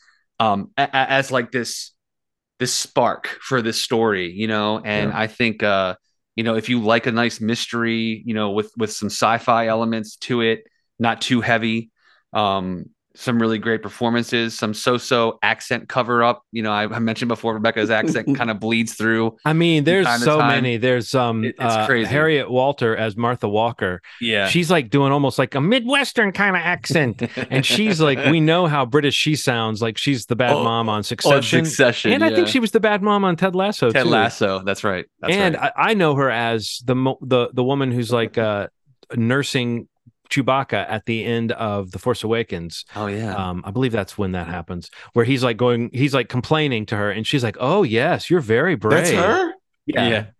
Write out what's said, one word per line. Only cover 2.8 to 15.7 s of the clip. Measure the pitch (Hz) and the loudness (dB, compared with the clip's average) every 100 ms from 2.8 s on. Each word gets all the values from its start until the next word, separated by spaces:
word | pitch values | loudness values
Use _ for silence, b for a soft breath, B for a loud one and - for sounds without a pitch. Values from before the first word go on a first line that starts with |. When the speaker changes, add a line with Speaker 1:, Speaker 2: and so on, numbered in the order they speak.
| - 143 113 - - - | -2 0 0 -2 -8 -14
Speaker 1:
for | - 131 | -4 -2
this | 113 - | 0 -4
story, | - 117 113 95 87 | -2 0 2 0 -4
you | 92 110 | -4 -2
know? | 107 104 107 | 0 -2 -2
And | 107 104 104 | -4 -2 -2
Speaker 2:
Yeah. | 104 | -2
Speaker 1:
I | 110 | -4
think, | - 117 - | -2 -2 0
uh, | 104 98 92 90 _ _ _ 113 | 0 2 0 -4 _ _ _ -4
you | |
know, | 113 110 | -2 -2
if | 120 | -2
you | 123 | 0
like | 107 117 127 | 2 2 2
a | |
nice | 113 117 - | 0 0 -2
mystery, | 110 120 - 117 113 113 113 110 120 | -2 -2 -4 -4 -2 -2 -2 -4 -6
you | |
know, | 110 104 | -4 -2
with, | 104 104 117 | -2 -4 -6
with | 104 | -6
some | - 104 | -4 -6
sci-fi | - 110 113 - 117 113 | 0 0 2 2 0 2
elements | 113 113 113 107 - | 0 -2 -4 -8 -12
to | - 120 | -4 0
it, | 113 110 - _ _ - | 0 -2 -6 _ _ -4
not | 117 110 | -2 -2
too | - 123 | 0 0
heavy, | 110 113 113 113 113 b b b _ | 2 2 2 -2 -6 b b b _
um, | 107 101 98 92 90 - _ _ - | -2 0 0 -4 -8 -12 _ _ -8
some | 131 117 | -2 2
really | 113 110 | 2 0
great | 110 110 | -2 -2
performances, | 107 - 120 117 113 120 113 - | -4 -4 0 0 0 -2 -2 -2
some | 110 | -4
so-so | 107 131 123 - 120 113 - | -2 0 0 0 2 2 0
accent | 107 113 - | -2 -2 -4